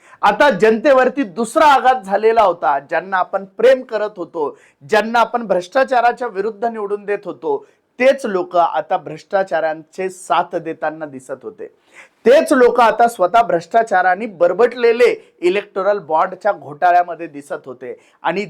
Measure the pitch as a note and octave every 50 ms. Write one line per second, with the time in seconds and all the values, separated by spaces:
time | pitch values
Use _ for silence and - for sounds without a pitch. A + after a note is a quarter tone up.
0 | _ _ - - - G3+ G3+ G3+ D4 D4 A#3 F3+ G#3 A3 A3+ A3+ A3 D4+ C4+ C4
1 | B3+ B3+ B3+ C#4+ C#4 G3 D#3+ F#3 A#3 A3 - D#4+ D#4+ D4+ C#4 C4 A3+ B3+ C4 B3+
2 | G3 F#3+ G3+ G3+ G#3+ A3+ A3+ A3+ G#3+ F#3+ E3+ - - D#3 C#3+ C#3 C#3+ C3+ E3 D#3+
3 | E3+ F#3+ G3 F#3 F3 - - F#3+ G3 G3 _ - A3 B3+ C4+ B3+ B3+ B3+ A#3 G#3
4 | G#3 G#3 G#3+ F#3 E3+ - - E3+ D3+ C3 - - _ _ _ _ C#3+ C#3+ G#3 G#3
5 | G#3 A3+ A#3 A#3+ A3+ - - A#3+ A#3 G3 F#3+ F3+ F3 - - C4+ C4+ - C4 A#3+
6 | A3+ A#3+ A#3+ - B3+ A#3+ F#3+ F#3+ G3 A3+ G#3+ G3+ A#3 A#3 A3+ A3 G#3 G3 G#3 G3+
7 | G3+ G3 G#3 G3+ G3+ F3+ D#3 B2+ - D#3 C#3+ C3+ - _ _ _ _ _ _ -
8 | B3 C4 C#4 C4+ - A3+ G3 F#3 F3 F3+ - F3 E3 - - D#3 D#3+ - G3 F3+
9 | D3+ D3 D3+ D#3 - _ - F#3+ F#3+ F#3+ F3+ D#3+ D#3 D#3+ D#3 D#3+ D3+ _ _ -
10 | F#3+ F#3+ F#3 - - - E3+ D#3+ F3 E3+ - E3+ D#3+ D#3+ D#3+ D#3 E3 D#3 D#3 D#3+
11 | D#3 D3 C3+ C3 B2+ - C#3 B2 - G#2+ - - G2 - _ _ _ _ _ -
12 | - _ _ _ - A3 C4 D#4 - - D4+ B3+ B3 A#3 - B3 A#3+ A3 G#3+ -
13 | A#3+ A#3 A#3 - F3+ F3 F3 A#3 A#3 - F3 E3+ E3 - - A#3 A3+ A3+ G3+ F#3
14 | F3+ F#3 F3+ F#3 A3+ A#3 G3 D3+ E3+ F3 F3+ F3+ A#3 A#3+ B3 B3+ A#3+ A#3 A3+ A#3
15 | A#3+ G#3+ D#3 - - _ _ - E3+ F3 F#3 G3+ G3 - - G3+ F#3 G3 G#3 G#3
16 | E3 C#3 D#3+ D#3+ F3+ F#3 F#3 F3+ - G#3 G3 E3 C#3 C3+ D3 D3 F3+ F3+ F3 F3+
17 | F3+ F3 E3+ D#3 E3+ D#3+ C#3+ C#3+ C3+ - F3+ D3+ - C3+ B2 A#2+ C3 B2 A2+ -
18 | _ _ _ _ - D3+ E3+ F#3+ G#3 E3